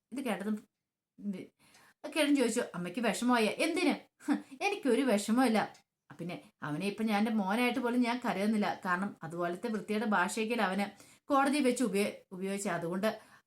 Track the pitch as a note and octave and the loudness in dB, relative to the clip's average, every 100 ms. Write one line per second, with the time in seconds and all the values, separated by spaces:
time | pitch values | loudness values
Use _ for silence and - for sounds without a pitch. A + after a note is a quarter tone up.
0 | _ B3+ B3+ G3 G3+ G#3+ - _ _ _ | _ -6 -4 -4 -2 -4 -6 _ _ _
1 | _ - G3+ F#3 - _ _ - - _ | _ -12 -8 -8 -12 _ _ -20 -20 _
2 | D4 D#4+ D4 C#4 A#3 A#3+ - F3 F3 G#3 | -6 0 4 4 4 2 -2 -6 -6 -2
3 | A3+ F#3+ A#3+ A#3+ G#3+ - D#4+ D#4+ D#4 G#3+ | 0 0 2 4 2 2 0 2 2 0
4 | - _ - - - - F#4+ G4+ C4+ A#3 | -4 _ -2 -2 -4 -6 -4 0 2 2
5 | C4+ G#3 G3+ A3 F3+ G#3+ - - _ _ | 4 2 2 2 4 2 0 -6 _ _
6 | _ - F3 E3+ - _ D3+ D3+ G3 G3+ | _ -12 -10 -10 -14 _ -8 -4 -4 -2
7 | A3 G3+ A3 A3 F#3 G#3+ B3 B3+ A#3+ B3 | 0 2 2 0 0 2 2 0 0 2
8 | A#3+ B3 A#3+ F#3 G#3 A3 F#3+ - F#3+ F3+ | 2 0 -2 0 0 2 0 -2 -2 -2
9 | G3+ - D#3 E3+ F3 F3+ A#3 G#3+ F#3 G#3+ | -2 -6 -10 -4 -4 -2 -4 -4 -2 -2
10 | G#3+ G#3 A#3 - A3 A#3 G3 F#3+ G3+ - | 2 2 2 0 -2 0 0 0 -4 -6
11 | - - - C#4+ C4+ D4 B3+ B3 A#3+ F#3+ | -20 -20 0 2 4 4 2 2 0 2
12 | G#3 - - F#3 F#3+ G3+ G3+ E3+ E3 F#3 | 0 -4 -14 -8 -6 -4 -2 -2 -2 -2
13 | G#3+ G#3+ - - | -2 -2 -10 -20